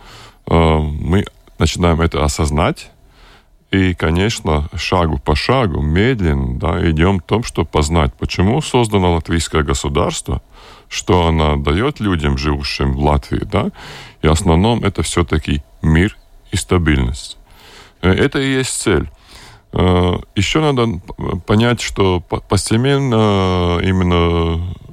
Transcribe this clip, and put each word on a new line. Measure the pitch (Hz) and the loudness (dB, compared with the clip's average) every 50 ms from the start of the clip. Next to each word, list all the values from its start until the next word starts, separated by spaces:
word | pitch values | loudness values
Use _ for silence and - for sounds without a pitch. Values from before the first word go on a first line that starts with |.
| - - - - - - - _ - | -10 -20 -20 -20 -20 -20 -20 _ -4
э, | - - | 0 2
мы | 82 82 80 80 78 78 76 73 76 80 78 85 101 98 - - _ _ - - - | 4 4 4 2 2 0 -2 -4 -4 -2 0 0 0 0 -2 -8 _ _ -14 -6 -2
начинаем | 90 82 - - 87 85 82 76 | -2 -2 0 0 0 2 2 2
это | 82 82 - - 76 | 0 0 0 0 -2
осознать. | 73 - - 82 71 73 73 87 123 175 - - - _ _ _ - _ _ - - - - _ _ _ _ _ _ - | -2 -2 -2 -2 -2 0 0 0 0 -2 -4 -10 -20 _ _ _ -20 _ _ -20 -20 -20 -20 _ _ _ _ _ _ 0
И, | 98 95 92 87 | 0 0 0 0
конечно, | - - 80 82 87 95 110 117 - - 92 78 76 76 78 - | 0 0 0 0 0 0 -2 -2 -4 -4 -2 -2 -2 -2 -4 -8
шагу | 80 - - 95 92 85 80 73 69 | -8 -6 -2 0 0 0 0 -2 -2
по | - - 76 | -2 0 -2
шагу, | 73 - - 120 135 123 95 73 67 71 | 0 0 0 0 2 0 0 -2 -2 -2
медленно, | 76 78 92 104 127 139 107 92 80 73 67 67 64 62 - | 0 0 2 2 2 0 0 0 0 0 0 -2 -4 -4 -4
да, | - 78 87 87 87 85 | -2 -2 -2 0 0 0
идём | 80 76 82 92 101 92 | 2 2 2 2 2 0
в | - | -2
том, | - 104 107 120 | -2 -2 -2 -2
чтобы | - - - 85 | -2 -4 -4 -4
познать, | - - 80 76 76 85 85 76 69 - | -2 0 -2 0 2 2 0 0 0 -2
почему | - - - - - 90 98 117 156 151 | -4 -8 -6 -2 0 0 2 2 0 0
создано | - - 127 120 107 107 101 90 90 87 | 0 0 2 2 2 2 2 2 2 2
латвийское | 82 78 - 85 85 80 - - 80 76 | 0 0 -2 -2 -2 -2 -2 -2 -2 0
государство, | 67 69 - - 73 71 78 87 - 85 - - - - - - _ - - - - - - - - | 0 -2 -2 -2 -2 -2 -2 -2 -2 -4 -6 -6 -6 -6 -6 -8 _ -20 -20 -20 -20 -20 -20 -18 -12
что | - - - - 101 90 85 | -10 -6 0 2 2 4 4
оно | 82 80 80 78 76 73 | 4 2 2 2 2 0
даёт | 71 71 71 76 90 117 147 147 - | 0 0 0 0 0 0 -2 -2 -2
людям, | 110 101 90 82 73 73 69 65 | -2 -2 -2 0 0 0 -2 0
живущим | 69 76 73 71 71 - - - 73 67 67 | 0 -2 -2 -2 -4 -6 -6 -4 -2 -2 0
в | 65 73 | 0 0
Латвии, | 73 76 73 - - - - - - | 2 0 0 -2 -2 -6 -6 -4 -4
да, | - 98 226 - - - - - - - - - - _ - | -2 -2 -2 -4 -6 -10 -14 -18 -18 -18 -20 -20 -8 _ 0
и | 76 | 2
в | |
основном | 78 80 - 90 80 82 95 113 120 110 - | 2 2 2 2 4 4 4 2 2 0 0
это | 98 - - - | -2 -2 -2 -4
всё-таки | - - 87 85 - - 76 - - 73 71 - _ _ - - | -2 -2 -2 0 0 0 -2 -2 -2 -4 -4 -4 _ _ -4 0
мир | 78 78 80 90 107 - - - _ - - - - - | 2 2 4 2 2 -2 -6 -20 _ -20 -20 -12 -8 -6
и | |
стабильность. | 98 - - 92 90 85 78 76 65 64 60 62 - - - - - - _ - - - - - - - - _ _ - | -6 -2 0 0 0 2 2 2 2 0 -2 -4 -6 -10 -16 -18 -20 -20 _ -20 -20 -20 -20 -20 -20 -20 -20 _ _ 0
Э, | 175 190 | 2 2
это | - - 143 - 151 | 2 2 0 0 -2
и | 135 135 135 131 | -2 -2 0 -2
есть | 131 - - - | -2 -4 -6 -4
цель. | - 120 95 73 69 69 - - - - - - - - - - _ _ - | 0 0 0 0 0 -4 -10 -18 -20 -20 -20 -20 -20 -20 -20 -20 _ _ -2
Э, | - 85 92 92 90 90 90 90 87 - - - | 0 2 2 4 2 2 0 0 -2 -6 -6 -4
ещё | - 98 - - 156 | -4 -2 0 0 0
надо | 156 151 139 123 117 113 107 82 | 2 2 2 2 0 0 -2 -6
п-, | - - - - - - - 90 - | -8 -12 -12 -8 -6 -6 -6 -6 -2
понять, | - 113 107 117 120 120 101 | 0 2 2 4 2 2 0
что | - - - - 98 95 92 87 | -4 -6 -2 0 0 2 0 0
по-, | - - - - | -2 -4 -8 -8
постепенно | - - 110 95 - - 110 113 123 139 143 139 139 131 117 110 110 107 101 98 95 92 92 90 87 87 87 87 92 | -4 -2 -2 -2 0 0 0 0 2 2 0 0 0 0 2 2 2 2 2 2 2 2 2 2 0 0 0 0 0
именно | 95 92 92 92 87 87 85 85 85 85 85 82 82 82 82 85 90 87 - - - | 0 2 2 2 2 2 2 2 2 2 0 0 0 -2 -4 -4 -6 -10 -12 -16 -18